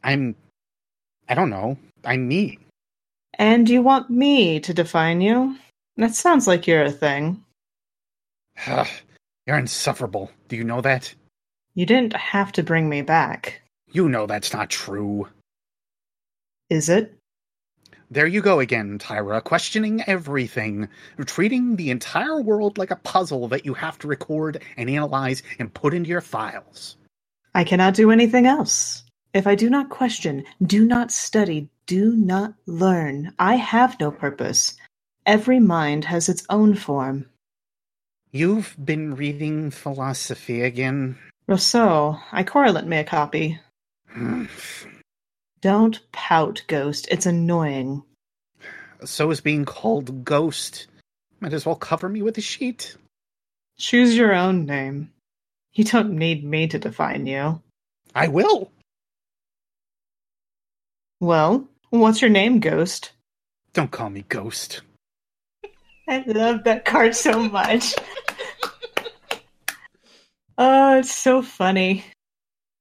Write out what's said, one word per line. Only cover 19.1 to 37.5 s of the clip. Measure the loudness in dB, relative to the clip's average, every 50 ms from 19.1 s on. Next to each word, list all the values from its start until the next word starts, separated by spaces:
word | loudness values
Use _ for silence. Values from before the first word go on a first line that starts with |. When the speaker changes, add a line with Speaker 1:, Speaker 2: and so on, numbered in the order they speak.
| -8 -6 -6 -4 -4 -4 -4
Speaker 1:
questioning | -2 -2 -2 -2 -2 -2 -2 -2 0 -2 -2 -2 -2
everything, | -4 -4 -4 -4 -4 -4 -4 -4 -4 -6 -6 -4 -4 -6 -6 -8 -10 -16 -20 -18 -14 -12 -10
treating | -8 -2 0 0 0 2 0 0 0 -2
the | -2 -2 -4
entire | -4 -4 -6 -6 -4 -4 -4 -4 -4 -4
world | -2 0 0 0 0 -2 -2 -4
like | -6 -6
a | -6
puzzle | -8 -6 -2 0 0 0 -2 -4 -6 -6 -4
that | -6 -6 -4
you | -6 -8
have | -8 -8 -10 -10 -8
to | -6 -6
record | -6 -6 -6 -6 -6 -4 -4 -4 -6 -8 -12 -16 -12
and | -10 -6 -4
analyze | -2 -2 -2 -2 -2 -2 -2 -2 -4 -6 -8 -12 -12 -10
and | -10 -10 -8
put | -4 -2 -2 -2
into | -2 -2 -4
your | -4 -6 -6
files. | -6 -8 -8 -8 -8 -10 -14 -16 _ -20 -20 -20 -20 -20 _ _ _ _ _ _ _ _ _ _ _ -2
Speaker 2:
I | -2 0
cannot | 2 2 4 4 4 6
do | 6 6 8
anything | 8 8 6 6 6 6 6
else. | 6 4 2 0 -2 -2 -4 -4 -6 -8 -12 -14 _ _ _ _ _ -2
If | 0 2
I | 2 2
do | 4 4 2
not | 2 2 0 -4
question, | -4 -4 -4 -2 -2 -2 -4 -4 -4 -6 -8 -10 -6 -4 -2
do | 2 4 4 4
not | 6 4 2 0 0 -2
study, | -4 -2 0 0 0 0 0 0 -4 -6 -10 _ _ _
do | -4 0 0 2 2 2
not | 2 2 2 0 0 -2 -4 -8 _ _
learn, | -10 -4 0 2 2 4 2 0 -2 -4 -6 -8 -8 -4 0
I | 2 2 2
have | 2 0 0 2 2 2 2 2 0
no | -4 -4
purpose. | -4 -4 -6 -6 -4 -4 -6 -4 -2 -2 -2 -2 -4 -10 -18 _ _ _ _ _ _ _ 0
Every | 2 2 2 4 4 4 6
mind | 6 6 4 4 0 0 -2 -2 -4
has | -2 -2 -2 0 -2
its | -2 -4 -4 -2
own | 0 4 4 4 4
form. | 2 0 -4 -4 -2 -2 -4 -4 -6 -8 -12 _ _ _ _